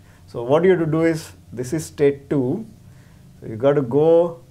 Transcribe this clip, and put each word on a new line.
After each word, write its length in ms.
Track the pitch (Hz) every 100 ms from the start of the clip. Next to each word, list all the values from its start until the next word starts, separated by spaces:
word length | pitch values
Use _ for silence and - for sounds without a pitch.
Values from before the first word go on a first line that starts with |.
| - - -
So 160 | 127
what 220 | 120 151
you 80 | 185
have 80 | 175
to 60 | 160
do 180 | 160
is, 300 | 165 160 - - -
this 200 | 113 127
is 120 | 160 156
state 420 | - 143 139 -
two. 380 | 147 123 190 220 - - - - - - -
So 60 | 127
you 80 | 110
got 160 | 135
to 100 | 147
go 580 | 123 135 160 165 170 - -